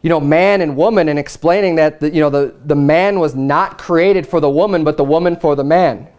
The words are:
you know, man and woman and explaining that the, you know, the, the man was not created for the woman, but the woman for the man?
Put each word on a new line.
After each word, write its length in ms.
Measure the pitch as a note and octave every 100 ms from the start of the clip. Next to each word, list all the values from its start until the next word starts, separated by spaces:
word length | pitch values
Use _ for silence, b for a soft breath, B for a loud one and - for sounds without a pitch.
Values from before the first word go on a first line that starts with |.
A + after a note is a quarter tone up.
you 80 | E3
know, 120 | E3
man 400 | C#3+ D#3 F#3+ G3+
and 160 | D#3+ C3+
woman 320 | G3 G#3+ D#3
and 100 | D3
explaining 560 | C#3+ - E3 F#3+ G3 E3
that 240 | D3+ D#3
the, 100 | D3+
you 120 | D#3
know, 80 | D3
the, 260 | C#3+ C3+ - D3
the 100 | C#3+
man 440 | C#3+ D#3+ G3 G3
was 160 | D#3 C3
not 420 | C3+ D3+ F#3+ -
created 480 | - E3 F#3 F#3+ D#3
for 140 | E3+
the 100 | D3
woman, 360 | C#3+ G#3 F3+ D#3
but 100 | D3+
the 80 |
woman 320 | C#3+ D#3 F3 E3+
for 200 | D#3 C#3+
the 100 | C#3
man? 420 | E3+ E3+ G#2+ C3